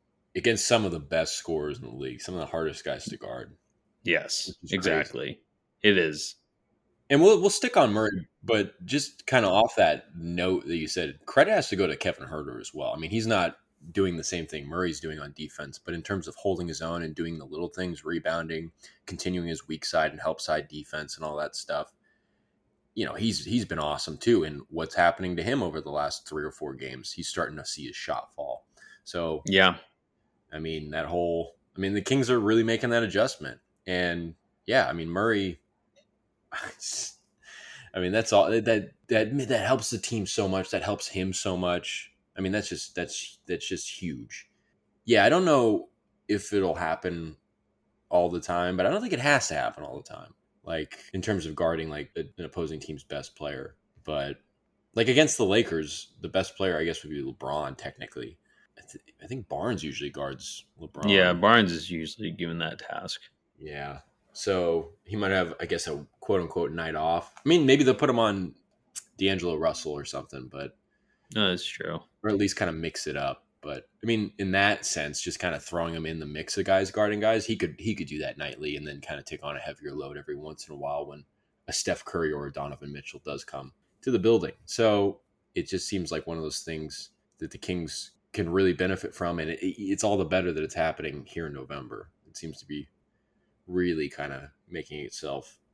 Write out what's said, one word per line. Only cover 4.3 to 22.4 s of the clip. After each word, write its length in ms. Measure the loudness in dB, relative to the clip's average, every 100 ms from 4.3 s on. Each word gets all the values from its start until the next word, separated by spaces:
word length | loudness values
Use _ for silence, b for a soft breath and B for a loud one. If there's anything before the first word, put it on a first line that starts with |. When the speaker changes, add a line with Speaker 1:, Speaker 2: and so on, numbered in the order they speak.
| -4 -6
Speaker 1:
Which 80 | -10
is 140 | -4
crazy. 60 | 0
Speaker 2:
exactly. 640 | 2 2 0 -4 -8 -10 _ _ _ _
It 160 | 6 6
is. 380 | 4 0 -8 -12 _ _ _ _ _ _ 4
Speaker 1:
And 140 | 8
we'll, 180 | 10 10
we'll 120 | 6
stick 260 | 2 4 6
on 160 | 6
Murray, 340 | 6 2 0 -6 _
but 400 | 2 2 2 -4
just 440 | -2 -2 -2 -8 2
kinda 200 | 4 6
off 280 | 6 6 6
that 300 | 6 6 -4 -10
note 480 | -4 0 2 2 0
that 120 | -2
you 100 | -2
said, 320 | -4 -4 -6 2
credit 240 | 4 6
has 180 | 4 2
to 60 | 0
go 100 | 0
to 100 | 0
Kevin 320 | -4 -4 -8
Huerter 320 | -8 -8 -10
as 140 | -12
well. 180 | -6 -6 -4
I 40 |
mean, 120 | -2
he's 160 | -2 2
not 300 | 4 2 -2 _ _ -4
doing 260 | 2 2 0
the 60 |
same 240 | -4 -6 -6
thing 200 | -8 -6
Murray's 320 | -2 -2 -2
doing 200 | -8 -10
on 120 | -12 -12
defense, 420 | -12 -12 -14 -12
but 160 | -10
in 80 | -8
terms 260 | -4 -6 -6
of 60 | -4
holding 320 | -2 -2 -4
his 140 | -6
own 220 | -6 -4
and 100 | -6
doing 240 | -6 -6 -6
the 80 | -10
little 220 | -8 -8
things, 340 | -6 -6 -6
rebounding, 680 | -6 -4 -2 -2 -4 -6 -8 b b b -12
continuing 420 | -6 -4 -2 -2
his 200 | -6 -8
weak 180 | -8 -2
side 260 | 0 0
and 60 | -2
help 220 | -4 -4
side 260 | -2 -2 -4
defense 480 | -14 -10 -10 -10 -8
and 80 |
all 140 | -8 -6
that 180 | -6 -8
stuff, 380 | -6 -6 -6 _ _ _ _ _